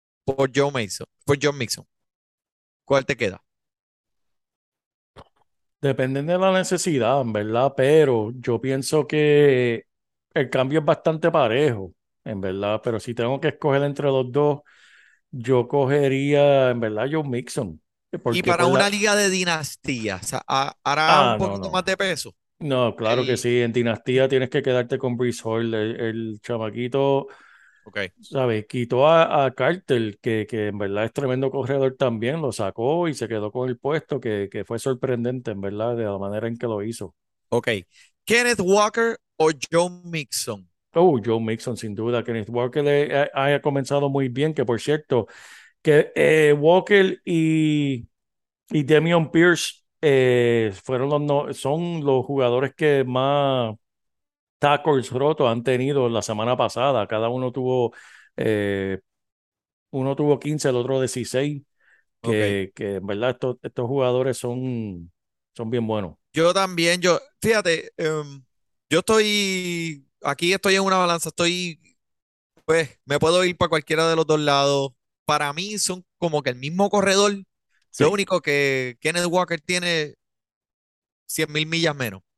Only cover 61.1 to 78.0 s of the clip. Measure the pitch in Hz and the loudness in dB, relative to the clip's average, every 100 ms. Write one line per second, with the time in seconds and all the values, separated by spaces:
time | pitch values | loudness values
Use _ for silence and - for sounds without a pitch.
61.1 | 127 113 127 147 143 - _ _ _ _ | -4 -4 -2 -2 -6 -14 _ _ _ _
62.1 | _ 117 107 104 101 95 - 104 98 98 | _ -2 0 2 0 -4 -8 -6 -6 -6
63.1 | 101 123 123 131 123 - - 120 139 127 | -2 -2 -2 -4 -6 -10 -6 -4 0 0
64.1 | 123 131 120 123 123 127 120 107 87 87 | 2 0 -4 -6 -6 -6 -6 -8 -10 -16
65.1 | _ _ _ _ - 113 120 110 107 90 | _ _ _ _ -12 -6 -4 -2 -4 -6
66.1 | - _ 156 170 196 190 175 170 180 180 | -12 _ 0 2 2 -2 0 0 2 2
67.1 | 165 - _ 214 220 185 160 - - 160 | 0 -4 _ 0 0 0 -2 -4 -6 -4
68.1 | 156 147 139 _ _ _ _ - 160 - | -4 -8 -16 _ _ _ _ -2 0 2
69.1 | 220 214 208 196 185 180 170 165 143 _ | 2 2 0 0 -2 -4 -4 -6 -8 _
70.1 | _ 139 139 175 190 202 190 190 185 180 | _ -6 -2 0 2 2 2 2 2 2
71.1 | 170 160 - 175 180 175 156 _ _ _ | 0 -4 -2 0 0 -6 -10 _ _ _
72.1 | _ _ _ _ _ - 165 151 _ - | _ _ _ _ _ 0 0 0 _ -4
73.1 | 143 160 175 180 170 170 160 - 156 165 | 0 4 4 2 0 0 -2 0 0 2
74.1 | 165 156 151 147 139 139 139 139 - _ | 2 2 2 2 2 2 0 -2 -8 _
75.1 | _ - 147 147 147 202 214 - 185 - | _ -2 0 -2 -6 -8 -4 -6 -6 -14
76.1 | _ 175 151 131 123 139 175 202 208 196 | _ -2 -2 -2 -4 -4 -2 0 2 2
77.1 | 196 208 202 185 _ _ _ _ - | 2 2 0 -10 _ _ _ _ 0